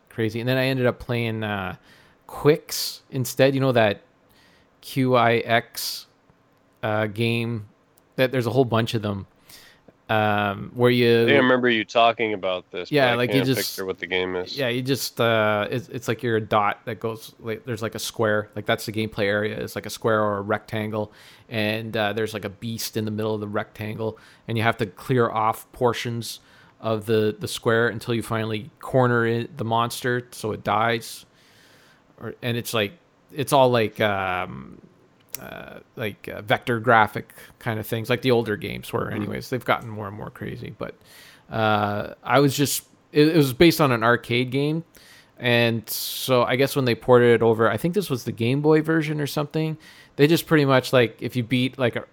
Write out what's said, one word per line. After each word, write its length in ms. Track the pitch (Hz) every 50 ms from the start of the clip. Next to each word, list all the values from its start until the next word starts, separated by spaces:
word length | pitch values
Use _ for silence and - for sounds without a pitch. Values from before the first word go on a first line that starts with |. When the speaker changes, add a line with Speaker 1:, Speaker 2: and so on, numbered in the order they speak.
| _ _
Speaker 1:
crazy." 300 | - - 113 113 107 117
And 80 | 113 127
then 100 | 127 131
I 80 | 127
ended 200 | 131 135 131 123
up 140 | 123 113 -
playing, 440 | - - 123 117 117 113 110 110 110
uh, 320 | 107 104 98 92 90 - - _ _ - - _ _ _ _ _ -
Qix 760 | - - - 147 151 - - - - - - - - - _ _
instead. 420 | - 135 123 - - - 131 139 139
You 60 | 135
know 140 | 135 135 123
that 280 | 117 110 104 101 - _ _ _ _ _ _ _ _ _ _ _ _ _ _ _ _
Q 340 | - - - 135 131 127 127
I 200 | 120 117 117 117
X, 720 | 117 - - 113 117 - - - - - - - - - - _ _ _ _ _ _ _ _ _ _ _ _ _ _
uh, 260 | - 110 107 107 110 107
game? 600 | 98 107 117 117 117 117 117 117 117 110 104 - _ _ _ _ _ _ _ _ _
That 160 | - 131 131
there's 160 | 127 131 117 113
a 40 |
whole 140 | 104 131 135
bunch 280 | 113 117 110 117 - -
of 80 | 113
them, 260 | 101 104 101 98 90 - _ _ _ - - - - - _ _ _ - - _ _ -
um, 640 | 117 107 107 107 104 104 104 101 98 104 - - -
where 140 | 120 123 123
you 320 | 123 123 120 117 117 117 117
Speaker 2:
I 20 |
think 80 | 117 143
I 40 | 139
remember 280 | 127 127 127 127 120 123
you 140 | 117 110 104
talking 500 | - - 120 117 117 113 - 117 107 107
about 360 | 95 92 95 92 92 - _
this, 200 | - 95 87 -
Speaker 1:
Yeah, 160 | 143 147 135 123
Speaker 2:
but 60 | 120
I 20 |
Speaker 1:
like, 140 | 120 123 -
you 40 | 107 139
Speaker 2:
can't 80 | - 135
Speaker 1:
just 240 | 131 110 95 -
Speaker 2:
picture 140 | - - 95
what 140 | 92 90 -
the 60 | 95 85
game 280 | 95 92 92 92 90
is. 200 | 90 92 - - 139
Speaker 1:
Yeah, 120 | 135 120
you 120 | 117 127
just, 380 | 127 131 139 113 - - - -
uh, 480 | 120 117 113 110 107 107 107 104 104 -
it's, 180 | - 123 - -
it's 180 | - 127 - -
like 140 | 117 - -
you're 140 | 120 113 110
a 40 |
dot 380 | 110 98 113 107 104 101 - - _
that 140 | 127 113 98
goes, 340 | - 113 113 107 - - - -
like, 260 | 123 113 110 - -
there's, 160 | 131 117 107
like, 140 | 113 107 -
a 40 | 110
square. 500 | - - - - 113 107 104 107 104 - -
Like, 100 | 107 104 -
that's 180 | 113 113 -
the 60 | -
gameplay 340 | 104 110 110 107 - - 104
area. 340 | 98 104 104 104 107 107 -
It's 160 | - 101 -
like 100 | 104 95 107
a 20 |
square 320 | - - - 117 110 107
or 160 | 107 104 104 101
a 40 |
rectangle, 720 | 101 101 107 104 - - - 110 107 107 107 110 107 - - - - - - - _ -
and, 480 | 123 113 107 107 107 110 113 113 107 113
uh, 160 | 107 101 104
there's, 200 | 113 110 104 -
like, 100 | 107 90
a 40 | 104
beast 460 | 98 - - 117 113 113 - - - 113
in 80 | 107
the 60 | 107
middle 220 | 107 104 107 110 110
of 80 | 107
the 60 | 104 104
rectangle, 720 | 101 104 107 - - - 107 107 110 107 110 110 - - - - - _ _ -
and 80 | 113 113
you 60 | 107
have 140 | 117 113 -
to 80 | 120
clear 420 | 95 - - - - 131 123 117 113
off 400 | - 110 107 110 113 - - -
portions 680 | - - 127 120 110 - - 123 117 117 110 - - - _ _ - - - _ _ _
of 280 | - 113 113 107 98 113
the, 280 | 113 110 107 107 104 -
the 80 | - 110
square 400 | - - - 123 113 113 117 117
until 260 | 101 117 - 123 120
you 80 | 113
finally 480 | 104 - 117 110 110 110 110 107 - - - -
corner 460 | - - - 131 127 120 120 117 117
it, 320 | 113 117 117 117 - - 139
the 80 | 113
monster 640 | 113 117 117 117 120 - - - 127 123 123 123 -
so 200 | - - - 110
it 120 | 98 - -
dies. 640 | - 101 107 113 117 117 113 113 - - - - _ _ _ _ _ _ _ _ _ _ _ _ _ _ _ _ _ _ -
Or, 140 | 117 113 - - -
and 120 | 123 117
it's 180 | 120 107 - -
like, 180 | 113 104 101 - - _ _ _ _ _ _ -
it's 180 | - 131 -
all 180 | 151 139 131 127
like, 280 | 123 117 110 104 - -
um, 800 | 113 107 101 95 95 92 90 90 92 - - 67 65 - - - - - _ _ _ _ _ _ _ _ - -
uh, 380 | - - - 50 - - - - - _ _ -
like, 320 | 120 104 120 - - -
uh, 120 | 92 -
vector 380 | 107 107 131 110 - - 120 113
graphic 540 | 110 123 117 113 107 101 - 113 - - - - - - - -
kind 180 | - 120 110 110
of 80 | -
things, 240 | - 120 113 110 -
like 120 | 123 117
the 100 | - 131
older 240 | 120 117 117 107 104
games 380 | 101 - 98 62 62 - - -
were. 140 | 117 - -
Speaker 2:
Mm. 80 | 104
Speaker 1:
Anyways, 340 | - 104 101 107 127 120 -
they've 160 | 131 123 -
gotten 240 | - 120 - 120 117
more 180 | 107 107 107 98
and 80 | 104
more 140 | 104 - 120
crazy. 440 | - - 110 - - 120 - - 107 -
But, 180 | - - - _ _ - - - - - - - _ -
uh, 600 | - 110 110 107 107 104 107 101 104 104 - - - - -
I 160 | - 123 135
was 160 | 143 143 -
just, 300 | 139 143 - - - - _ _ _ _ _
it, 160 | - 151 151 156
it 80 | 165
was 160 | 165 143 131
based 300 | 123 - 170 165 160 -
on 100 | 156 131
an 100 | 123 113
arcade 480 | 110 117 120 117 - - 120 120 127 127
game, 360 | 127 139 143 147 156 165 165 - _ - - - - - - _ _ -
and 500 | - 123 120 117 117 117 113 113 - -
so 540 | - - - - - - - - 131 123 120
I 100 | 92 131
guess 180 | 123 139 131 -
when 120 | 143 131
they 100 | 123 117
ported 360 | - - - 127 120 120 120 117
it 60 | 110
over, 280 | 117 113 113 107 113 107
I 60 | 107
think 200 | 107 - 170 175
this 140 | 208 175 -
was 140 | 143 117 -
the 80 | 120
Game 300 | - - 113 117 131 143
Boy 200 | 147 151 156 156
version 380 | 156 156 160 165 151 151 156 151
or 80 | 147 139
something. 500 | - 156 147 143 - 160 160 156 156 156 - - - - - _ _
They 120 | - 143 147
just 180 | 170 160 - -
pretty 160 | 170 151 143
much, 300 | 135 135 131 127 - -
like, 240 | 127 120 113 - -
if 140 | - 123 -
you 80 | 127 117
beat, 340 | 107 135 123 127 131 131 -
like, 200 | 131 117 - 117
a, 80 | - -